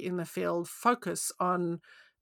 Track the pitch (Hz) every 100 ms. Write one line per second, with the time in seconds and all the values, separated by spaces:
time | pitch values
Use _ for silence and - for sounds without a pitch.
0 | 180 180 160 180 175 170 170 - 240 240
1 | 180 175 - - 180 180 175 170 - -
2 | - _